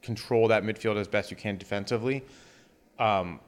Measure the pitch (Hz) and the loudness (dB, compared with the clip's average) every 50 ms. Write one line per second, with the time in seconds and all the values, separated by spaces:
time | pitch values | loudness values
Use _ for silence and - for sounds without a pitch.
0 | - - 113 110 - - 127 113 113 110 113 107 95 107 107 - - 113 107 104 | -10 -8 -8 -8 -4 0 2 4 6 6 4 4 2 0 -4 -2 0 0 0 0
1 | 101 90 - 104 98 - - - - 107 98 90 - - 104 101 98 - 123 113 | -2 -2 -2 -2 -2 -2 -10 -8 -6 -6 -6 -6 -6 -6 -6 -4 -4 -2 -2 -2
2 | 110 131 135 135 131 - - - - - - - _ _ _ _ _ _ _ - | 0 -2 -4 -4 -6 -12 -20 -20 -20 -20 -20 -20 _ _ _ _ _ _ _ 0
3 | 123 110 104 98 90 87 82 - - | 2 2 4 2 0 -2 -6 -12 -14